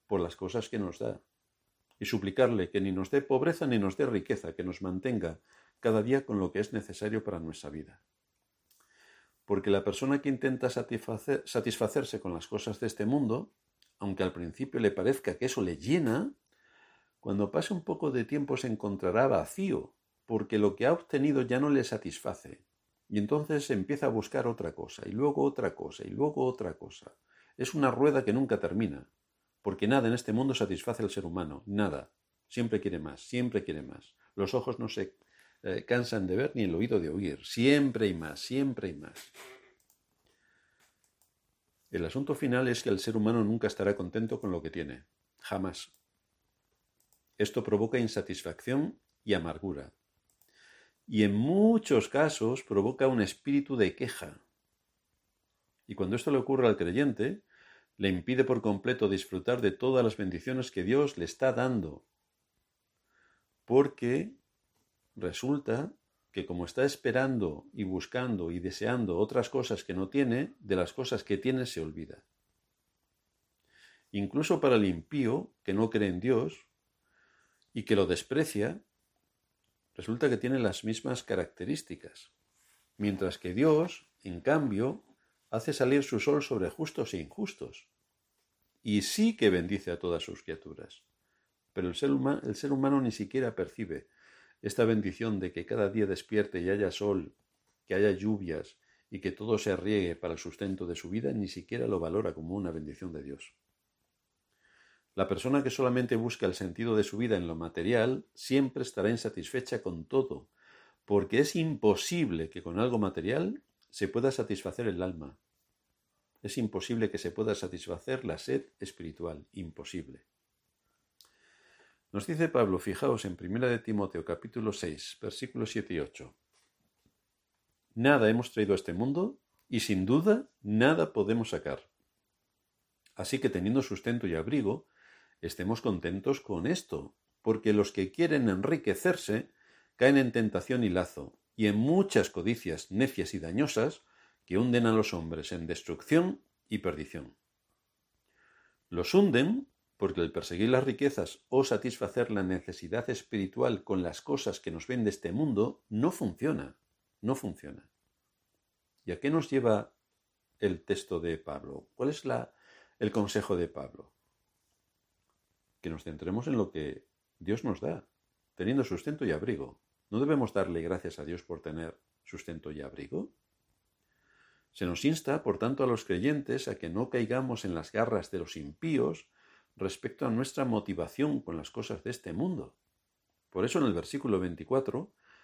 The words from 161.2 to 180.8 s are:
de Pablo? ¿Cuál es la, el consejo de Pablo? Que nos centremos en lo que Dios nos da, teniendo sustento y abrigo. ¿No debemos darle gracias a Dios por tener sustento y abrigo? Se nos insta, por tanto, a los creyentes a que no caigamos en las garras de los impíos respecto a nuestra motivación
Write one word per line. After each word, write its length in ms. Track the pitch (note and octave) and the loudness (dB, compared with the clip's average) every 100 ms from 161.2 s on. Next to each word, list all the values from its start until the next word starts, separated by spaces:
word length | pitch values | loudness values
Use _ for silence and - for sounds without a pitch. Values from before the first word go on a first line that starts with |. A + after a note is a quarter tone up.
de 160 | E2+ D#2+ | -4 -6
Pablo? 540 | - C#2 C#2 C#2 - | -6 -10 -10 -16 -14
¿Cuál 140 | - C3 | -4 -4
es 160 | D3+ | -2
la, 300 | C3+ B2 A#2+ _ _ - _ - | -2 -4 -4 _ _ -20 _ -4
el 140 | G#2+ | -2
consejo 440 | A2 G#2 G#2 - F2+ | 0 0 0 0 -2
de 120 | E2+ | -2
Pablo? 460 | D2 C2+ - - _ _ _ _ _ _ _ _ _ _ _ _ _ _ _ _ _ | -6 -14 -16 -20 _ _ _ _ _ _ _ _ _ _ _ _ _ _ _ _ _
Que 100 | F2 | -8
nos 140 | D#2 | -8
centremos 420 | - D2+ F2 G#2 C#3 | -10 -8 -4 -4 0
en 100 | B2+ | 0
lo 140 | F#2+ | 0
que 360 | D#2+ D2 - _ _ _ - | -2 -6 -8 _ _ _ -10
Dios 260 | F2 A#2 | -4 -2
nos 160 | B2 F2+ | -2 -4
da, 260 | C#2 E2+ - _ _ _ _ | -4 -6 -12 _ _ _ _
teniendo 300 | - F#2 C3+ | -6 -2 0
sustento 400 | B2+ F2 - D3 | 0 -4 -6 -4
y 80 | A#2 | -2
abrigo. 480 | D2+ A2+ E2+ C2 - _ _ - | -2 -2 -4 -6 -14 _ _ -6
¿No 100 | G#2+ | -2
debemos 320 | C#3 D3 A2+ | 2 2 2
darle 300 | G2+ F2+ E2+ | 0 0 -2
gracias 360 | E2 F2+ F2 D#2 | -2 -4 -6 -8
a 60 | |
Dios 180 | D2+ F2 | -8 -10
por 180 | - E2 | -10 -10
tener 380 | D#2+ D#2+ E2 - _ _ | -8 -8 -8 -12 _ _
sustento 480 | - F2+ - D#2+ D2+ | -18 -14 -12 -12 -10
y 80 | D2+ | -10
abrigo? 520 | C2+ - - E3 C#4+ _ _ _ _ _ _ _ _ _ _ _ _ _ _ | -12 -12 -8 -6 -6 _ _ _ _ _ _ _ _ _ _ _ _ _ _
Se 140 | - F2+ | -6 -4
nos 180 | F2 | 0
insta, 380 | C#3+ D#3+ - D3+ | 0 0 -2 -2
por 160 | A#2 G2+ | 0 0
tanto, 240 | A2+ C3+ | 0 0
a 40 | C3 | 0
los 180 | A2+ | 0
creyentes 640 | - F2+ B2 D3+ - - - | -2 0 0 0 -2 -4 -4
a 80 | - | -8
que 140 | E2 | -4
no 200 | F2+ B2+ | -4 -2
caigamos 540 | B2+ A2 B2 C3 A2 | -2 0 -2 -2 -4
en 100 | G2 | -4
las 160 | E2 D#2+ | -6 -4
garras 380 | G#2+ A#2 G#2 - | 0 0 0 -2
de 80 | F#2 | -6
los 180 | E2+ D#2+ | -6 -10
impíos 720 | D2 D#2 E3 C#3 C3 E3 - _ _ _ _ - | -12 -6 -2 2 0 -2 -12 _ _ _ _ -6
respecto 500 | F#2+ - - - C3+ | -6 -4 -10 -4 -2
a 40 | |
nuestra 340 | A2+ C3 - | -2 -2 -2
motivación 760 | C3 G#2+ | 0 0